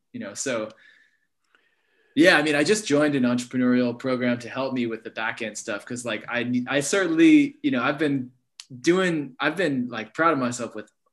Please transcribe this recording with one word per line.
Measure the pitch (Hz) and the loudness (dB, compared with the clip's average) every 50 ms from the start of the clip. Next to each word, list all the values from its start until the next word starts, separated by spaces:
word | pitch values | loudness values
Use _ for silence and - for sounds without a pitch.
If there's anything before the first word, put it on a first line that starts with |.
| _ _ | _ _
you | - 120 | -14 -14
know? | 107 98 101 | -12 -12 -10
So, | - - 135 123 110 110 107 - _ _ - _ _ _ _ _ _ _ _ _ _ _ _ _ _ _ _ _ _ _ _ _ _ _ _ _ | -8 -6 -4 -4 -4 -6 -8 -12 _ _ -20 _ _ _ _ _ _ _ _ _ _ _ _ _ _ _ _ _ _ _ _ _ _ _ _ _
yeah, | 135 165 180 175 151 | 4 6 6 6 4
I | |
mean, | 147 156 147 | 4 2 2
I | 143 147 | 2 2
just | 151 214 214 - - | 2 2 0 0 0
joined | 143 143 151 147 143 | 2 2 2 2 2
an | 135 123 | 2 2
entrepreneurial | 120 123 123 123 - - 127 127 123 123 123 123 120 117 120 | 2 0 -2 -4 -4 -2 0 2 2 2 2 2 0 -2 -4
program | - 131 127 123 127 123 120 117 | -4 -4 -2 0 0 0 -2 -2
to | 117 113 | -4 -8
help | - 131 135 131 127 | -6 -6 -4 -4 -2
me | 127 120 113 | -4 -4 -4
with | 113 107 - | -6 -8 -10
the | 110 | -12
back | - 113 110 113 117 - 117 | -10 -6 -6 -6 -6 -6 -8
end | 107 104 - | -8 -8 -10
stuff. | - - 104 101 - | -8 -8 -8 -8 -8
'Cause, | - 123 120 120 | -10 -10 -8 -6
like, | 120 107 107 - - | -6 -6 -6 -6 -6
I, | 120 120 123 123 123 123 123 - | -6 -4 -2 -2 -2 -2 -2 0
I | 135 143 | -2 -2
certainly, | 139 - - 196 185 170 160 160 165 160 151 147 143 139 - - | 0 0 0 0 0 0 4 6 8 8 8 8 6 4 -2 -4
you | - 139 | -2 0
know, | 131 123 120 | 0 2 0
I've | 139 147 147 | 0 -2 0
been | 160 147 139 131 123 - - _ _ _ _ - - _ 131 123 | -2 0 0 -2 -4 -8 -14 _ _ _ _ -20 -20 _ -20 -2
doing, | 123 165 175 190 185 180 165 151 139 127 - - | 0 2 2 2 2 0 -2 -2 -6 -8 -8 -4
I've | 139 151 156 | -4 -4 -2
been, | 185 185 156 139 127 123 123 | -2 -2 -2 0 -2 -4 -4
like, | 120 110 107 - _ | -6 -10 -10 -10 _
proud | - 160 165 156 | 0 2 2 2
of | 135 | 2
myself | 127 120 120 - 117 107 - | -2 -4 -4 -6 -8 -10 -10
with | 107 104 - _ _ _ _ | -14 -16 -16 _ _ _ _